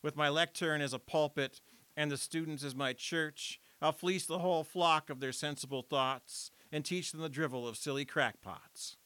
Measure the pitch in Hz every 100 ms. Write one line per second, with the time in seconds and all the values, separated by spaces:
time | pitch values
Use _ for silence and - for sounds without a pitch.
0 | 151 139 147 151 165 - 170 151 143 127
1 | - 156 147 - 131 - _ - _ -
2 | 151 139 - 165 160 147 143 131 135 123
3 | - 170 156 147 - - _ _ 156 147
4 | 180 185 - 170 180 165 156 180 170 156
5 | - 131 135 123 147 143 135 135 123 143
6 | 131 135 - - - _ - 151 143 180
7 | 160 160 160 139 156 127 120 110 - 139
8 | 139 160 123 - - 90 - - - -